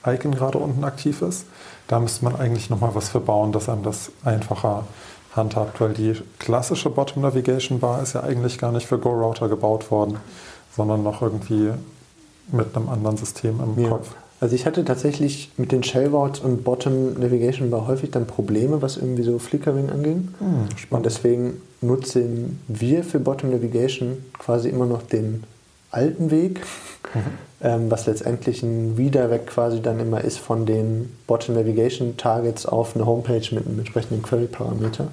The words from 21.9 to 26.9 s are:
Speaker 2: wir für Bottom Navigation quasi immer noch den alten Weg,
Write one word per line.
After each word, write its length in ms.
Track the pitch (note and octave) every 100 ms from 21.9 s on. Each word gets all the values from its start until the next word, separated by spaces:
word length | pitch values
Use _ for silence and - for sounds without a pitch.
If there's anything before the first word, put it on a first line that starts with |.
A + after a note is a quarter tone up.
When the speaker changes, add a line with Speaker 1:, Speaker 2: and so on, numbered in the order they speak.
| B2+ - B2+ A#2+ A#2 A#2+ - -
Speaker 2:
wir 360 | G#2+ A#2 E3
für 160 | F3 D3
Bottom 320 | B2+ C3+ C3+
Navigation 680 | B2 A2+ A#2 C3 C3 B2 C3 - -
quasi 300 | - A#2+ B2
immer 180 | C3 B2
noch 160 | A#2
den 400 | - A2+ A2 A2 - - _ _ _
alten 400 | A2+ C#3+ - D#3+
Weg, 300 | D#3 F#3 F#3 - - -